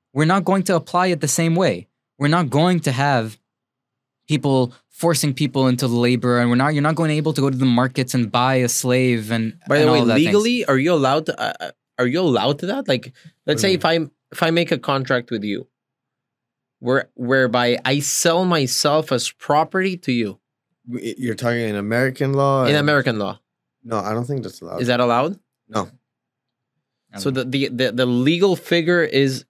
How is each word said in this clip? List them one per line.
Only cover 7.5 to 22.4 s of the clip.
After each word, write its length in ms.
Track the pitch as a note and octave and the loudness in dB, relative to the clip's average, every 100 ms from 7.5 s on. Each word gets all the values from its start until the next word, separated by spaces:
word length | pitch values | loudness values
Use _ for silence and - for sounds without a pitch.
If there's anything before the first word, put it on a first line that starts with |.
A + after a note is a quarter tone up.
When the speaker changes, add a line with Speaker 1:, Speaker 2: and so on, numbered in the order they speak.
Speaker 1:
to 60 | C3 | 2
the 80 | C3 | 2
markets 480 | A#2+ B2+ C3+ B2+ | 2 2 0 -2
and 160 | B2+ A2 | -2 0
buy 260 | A#2 B2+ C3 | 0 2 2
a 120 | A#2+ | 0
slave 640 | - B2+ B2+ B2+ A#2 G#2+ | -2 0 2 2 0 -2
and, 260 | A#2 A2+ - - | -4 -4 -6 -2
Speaker 2:
By 120 | D3 | 2
the 60 | |
Speaker 1:
and 80 | D#3 | 4
Speaker 2:
way, 60 | D#3 | 4
Speaker 1:
all 60 | |
that 100 | A#2+ | 4
things. 120 | A#2 E3 | 2 4
Speaker 2:
legally, 380 | G#3 A3 B3 E3 | 2 2 0 0
are 120 | C3 | 2
you 140 | D#3 | 2
allowed 340 | E3 C3 D3+ D#3 | 2 2 0 -2
to, 140 | - | -6
uh, 120 | A2+ - | -6 -6
uh, 120 | D#2+ - _ - | -12 -14 _ -4
are 80 | B2 | -2
you 140 | D#3 | 0
allowed 400 | F3 A2+ A#2+ C#3+ | 2 2 2 0
to 60 | F3 | -4
that? 200 | C4+ - | -6 -2
Like, 200 | B2+ C3 | -2 -4
let's 80 | - - _ | -20 -20 _
Speaker 3:
What 100 | - D#3 | -4 0
do 40 | |
Speaker 2:
say 80 | G3 | 0
Speaker 3:
you 80 | F3+ | 2
Speaker 2:
if 60 | |
I, 100 | E3 E3 D3 _ _ | 2 0 -2 _ _
if 120 | - | -2
I 80 | E3 | 0
make 200 | E3 E3+ | 2 0
a 80 | C#3 | -2
contract 540 | - C3+ C3 B2+ A#2+ | -2 -4 0 -2 -2
with 100 | A2+ | -6
you, 240 | G#2 G2 - _ _ _ _ _ _ _ _ _ _ _ | -4 -6 -8 _ _ _ _ _ _ _ _ _ _ _
where, 320 | A#2+ C3+ - | -2 -2 -2
whereby 640 | - B2 C3 B2+ B2 A#2+ A#2+ | -8 0 2 2 2 2 0
I 140 | - C#3+ | 0 -2
sell 460 | C#3+ - E3+ E3+ | -2 0 2 2
myself 680 | F#3 E3 C3 - D3 D3+ D#3 | 2 0 0 0 0 0 0
as 200 | B2 - | -4 -4
property 680 | - - D3 D#3 F#3+ F#3+ F3+ | -10 0 0 2 -2 -4 -4
to 160 | C#3 | -4
you. 260 | A#2+ G#2 G2 _ _ _ _ A#2+ | -2 -2 -8 _ _ _ _ -12
Speaker 3:
Y-, 280 | A#2+ A2 A2+ | -10 -8 -8
you're 160 | B2 | -6
talking 260 | G#2 A#2+ A#2+ | -4 -2 -2
in 140 | A2 | -2
American 600 | G#2 G2+ A#2 C3 C3 C#3 | -4 -2 0 0 -2 -2
law 300 | C#3 | 0